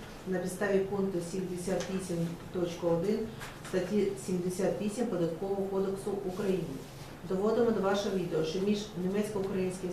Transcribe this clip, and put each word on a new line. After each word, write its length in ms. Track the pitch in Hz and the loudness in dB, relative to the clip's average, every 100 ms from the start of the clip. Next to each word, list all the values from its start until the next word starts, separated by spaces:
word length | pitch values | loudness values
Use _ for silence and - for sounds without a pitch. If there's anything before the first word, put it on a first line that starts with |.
| - - 185 | -10 -8 -2
на 100 | 180 | -2
підставі 400 | 180 - 202 196 | -2 -2 2 2
пункту 400 | 190 196 190 170 170 | 2 0 0 0 -2
сімдесят 500 | 190 180 175 196 180 190 | -2 -2 -2 0 0 0
вісім 220 | 190 - 170 170 - - | -2 -2 0 -2 -4 -6
точка 340 | 185 170 - 175 | -2 -2 0 2
один 320 | 170 196 226 226 - - - - | 4 4 2 0 -6 -10 -10 -2
статті 400 | 185 185 208 185 - - | -2 2 2 2 0 -2
сімдесят 460 | 180 180 190 175 - | 0 0 0 0 0
вісім 240 | 208 240 208 | -2 0 0
Податкового 560 | 175 165 - 196 196 | 2 2 0 -2 0
кодексу 480 | 190 190 190 190 208 196 185 | 0 2 0 0 -2 -2 -2
України. 420 | 208 202 175 139 135 - - - - 175 | -2 0 0 -2 -6 -10 -14 -14 -10 -4
Доводимо 420 | 190 214 226 233 | 2 4 4 4
до 100 | 202 | 4
вашого 360 | 190 202 208 190 | 4 2 2 0
відео, 280 | 165 160 | 0 0
що 140 | 160 185 | 0 2
між 180 | 208 208 - 175 | 2 2 0 -2
німецько-українським 840 | 185 208 208 202 190 190 185 - 180 | 0 0 0 -2 0 0 0 -2 -4